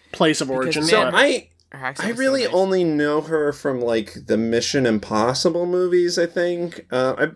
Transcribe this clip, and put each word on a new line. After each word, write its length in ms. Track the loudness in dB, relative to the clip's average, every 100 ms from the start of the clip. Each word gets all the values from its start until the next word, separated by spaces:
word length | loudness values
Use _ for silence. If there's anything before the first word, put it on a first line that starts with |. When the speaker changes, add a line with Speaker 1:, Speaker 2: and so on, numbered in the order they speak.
| -12
Speaker 1:
place 280 | 0 0 2
of 100 | -2
Speaker 2:
Because 100 | -2 -2
Speaker 1:
origin. 180 | -2
Speaker 3:
So 220 | 2 2 2
Speaker 1:
but 80 |
Speaker 2:
man, 20 | 4
Speaker 3:
I, 340 | 4 2 -6 _ _ -10
Speaker 2:
her 100 | -10
accent 180 | -6 -6
Speaker 3:
I 20 |
Speaker 2:
was 60 | -2
so 60 |
Speaker 3:
really 200 | 0 0
Speaker 2:
nice. 100 | 0
Speaker 3:
only 300 | 2 2 2
know 380 | 2 2 2 0
her 300 | 0 -2 0
from, 300 | -2 -4 -2
like, 320 | 0 0 -2 -10 -2
the 100 | 0
Mission 480 | 2 0 0 2 2
Impossible 800 | 2 0 0 0 2 0 0 -2
movies, 540 | 0 2 2 2 0
I 80 | -2
think. 580 | 0 -2 -2 -6 -10 -6
Uh, 240 | -2 -2 0
I 100 | -4